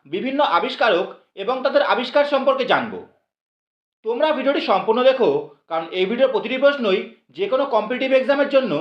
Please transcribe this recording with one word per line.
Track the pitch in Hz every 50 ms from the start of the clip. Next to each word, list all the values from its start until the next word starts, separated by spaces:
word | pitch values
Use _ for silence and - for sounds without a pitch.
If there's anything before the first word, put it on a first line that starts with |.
| _
বিভিন্ন | 139 160 208 233 262 269 294 277
আবিষ্কারক | - 170 175 214 262 - - 262 220 180 170 - - - - _ _ _
এবং | 185 190 226 262 254 254
তাদের | 269 269 285 -
আবিষ্কার | - 208 226 247 - - 285 285
সম্পর্কে | 285 294 269 254 277 254 262 233
জানব। | 190 165 131 120 104 95 87 - - _ _ _ _ _ _ _ _ _ _ _ _ _ _ _ _ _ _ -
তোমরা | 220 240 247 311 311
ভিডিওটি | 302 262 233 277 294 330
সম্পূর্ণ | - 240 202 185 185 220 220 254 254
দেখো, | 269 262 254 208 151 139 151 147 - - _ _
কারণ | _ 165 165 170 -
এই | 180 185 190
ভিডিওর | 190 240 247 269 - 220
প্রতিটি | 196 196 220 262
প্রশ্নই | 254 277 285 285 269 233 196 190 220 - - - _ _ _
যে | _ 156 196 -
কোনো | 262 262 277
কম্পিটিটিভ | - 226 214 208 - 254 247 269 262
এক্সামের | 269 262 226 254 277 285 277 277
জন্য | 277 262 254 196 147 156